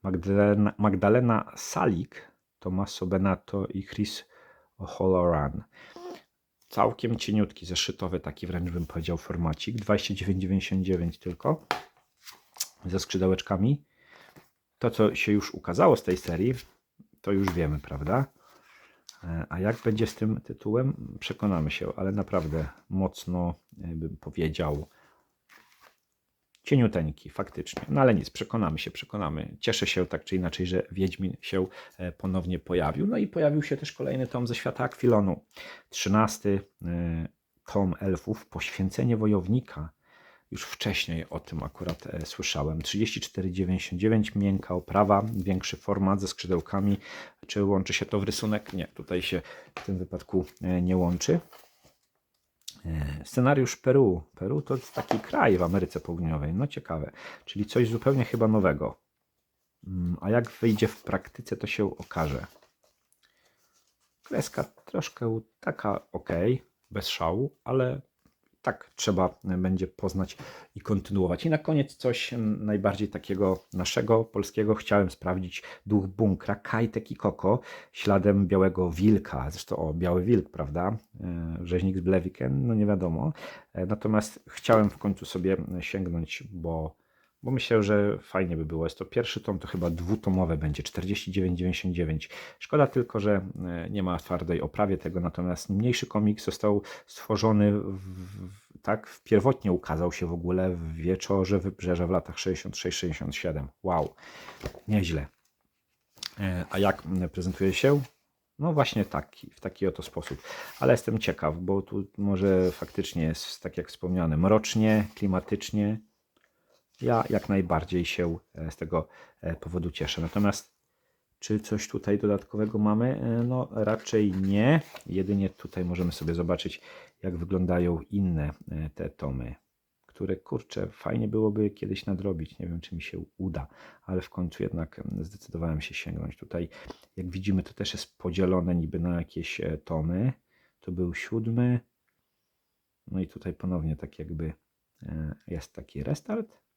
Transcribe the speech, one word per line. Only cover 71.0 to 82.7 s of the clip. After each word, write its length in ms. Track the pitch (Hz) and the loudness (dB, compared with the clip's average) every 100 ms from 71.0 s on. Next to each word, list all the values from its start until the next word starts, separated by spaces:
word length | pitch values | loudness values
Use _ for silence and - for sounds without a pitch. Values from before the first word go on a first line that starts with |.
| - 98 90 87 165 | 0 0 2 2 0
I 40 | |
na 80 | 156 | 0
koniec 380 | 156 156 139 - | 2 0 0 -2
coś, 380 | 127 120 - | -2 -2 -4
mm, 320 | 123 110 107 107 | -2 -2 0 0
najbardziej 420 | 104 101 98 104 | 2 2 2 -4
takiego 580 | - - 95 98 95 _ | -4 -6 2 2 2 _
naszego, 500 | 92 87 - 113 113 | -4 -2 0 4 4
polskiego. 520 | 113 107 98 - 107 110 | 4 -2 -4 0 2 0
Chciałem 360 | - 101 95 | 4 4 4
sprawdzić 520 | - 92 92 90 - - - - | 0 -2 -2 -4 -10 -14 -16 0
Duch 220 | 104 95 | 2 2
Bunkra, 480 | 95 110 90 - 101 | 2 2 2 0 -4
Kajtek 560 | - 110 113 113 110 | -2 0 0 -2 -8
i 40 | - | -2
Koko, 440 | 104 - 95 123 - - - | -2 0 2 2 0 -18 -18
śladem 560 | - - 98 98 101 95 | -4 4 6 8 6 6
Białego 440 | 95 95 87 90 | 6 6 4 0
Wilka. 600 | 80 101 104 - 69 67 | 4 6 6 4 -6 -6
Zresztą, 240 | 78 - - | -8 -6 -4
o, 180 | 78 | -2
Biały 300 | 80 87 90 | 0 2 2
Wilk, 260 | 92 117 - | 4 2 2
prawda? 480 | - 73 78 90 110 _ - | -6 -4 -2 -2 -4 _ -12
E, 360 | 90 85 82 82 | -8 -6 -6 -8
rzeźnik 360 | 87 90 95 95 | -2 0 2 0
z 40 | |
Blaviken, 680 | 87 95 90 - - 135 | 2 2 2 -4 -2 0
no 60 | 127 | 2